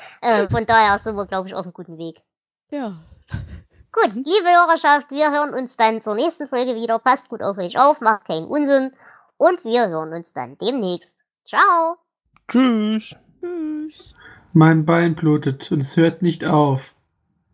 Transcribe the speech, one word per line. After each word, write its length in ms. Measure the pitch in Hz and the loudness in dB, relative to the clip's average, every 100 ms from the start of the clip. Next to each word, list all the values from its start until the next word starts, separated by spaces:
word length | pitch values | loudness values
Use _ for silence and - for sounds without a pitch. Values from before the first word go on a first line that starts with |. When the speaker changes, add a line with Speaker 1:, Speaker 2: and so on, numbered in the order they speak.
| - - | -20 -6
Speaker 1:
Äh, 260 | 240 214 196 | 0 0 0
von 160 | 233 | -2
daher 340 | 220 226 214 202 | 2 4 4 2
sind 180 | 226 202 | -2 -8
wir, 100 | 196 | -6
glaub 200 | 190 190 | -6 -6
ich, 80 | |
auf 100 | 190 | -8
einem 100 | 180 | -10
guten 240 | 170 175 160 | -12 -16 -14
Weg. 180 | 165 160 _ _ _ _ _ | -14 -14 _ _ _ _ _
Speaker 2:
Ja. 340 | 285 233 175 160 - - - - - - _ _ | -10 -10 -12 -18 -20 -12 -12 -12 -16 -20 _ _
Speaker 1:
Gut, 220 | - 349 | -2 -2
liebe 340 | 202 269 403 349 | -2 -2 0 4
Hörerschaft, 640 | 349 339 330 311 294 285 | 4 4 2 2 2 0
wir 200 | 277 302 | -2 0
hören 220 | 294 294 | 0 -2
uns 240 | 247 254 - | -4 -6 0
dann 240 | 220 226 | 0 0
zur 140 | 220 | -4
nächsten 340 | 208 311 320 285 | -2 -2 -4 -6
Folge 260 | 247 247 | -4 -4
wieder. 240 | 226 233 226 | -4 -2 -2
Passt 300 | 254 262 - | 0 0 -2
gut 140 | 226 | -8
auf 160 | - 196 | -6 -6
euch 200 | 180 - | -4 2
auf, 220 | 277 294 | 2 2
macht 240 | 220 208 | 2 0
keinen 220 | - 160 165 | -2 -6 -4
Unsinn. 440 | - 285 277 262 - - - _ - | -2 2 2 0 -8 -20 -20 _ 0
Und 280 | 311 359 | 2 2
wir 220 | - 233 220 | 0 0 0
hören 260 | 160 156 | -2 -6
uns 180 | 165 170 | -10 -12
dann 240 | - 120 139 | -10 -12 -8
demnächst. 560 | 220 262 190 175 _ _ _ _ | -4 -2 -2 -6 _ _ _ _
Ciao. 540 | _ - 392 349 330 339 _ _ _ _ - | _ 2 2 4 0 -4 _ _ _ _ -2
Speaker 3:
Tschüss. 680 | 240 262 226 214 220 - - _ _ | 2 2 2 0 -4 -6 -18 _ _
Speaker 2:
Tschüss. 760 | 349 349 311 302 311 - - - - - _ | -12 -8 -8 -8 -10 -14 -20 -20 -20 -20 _
Speaker 4:
Mein 320 | 165 156 160 156 | 4 6 4 2
Bein 280 | 170 170 | 0 0
blutet 560 | 160 160 151 143 135 - | 0 0 0 0 -6 -4
und 120 | 156 | -4
es 140 | 135 - | -2 2
hört 260 | 247 - | 2 2
nicht 220 | 175 165 - | -2 -2 0
auf. 480 | 156 147 135 - _ _ _ _ _ _ | 2 2 0 -6 _ _ _ _ _ _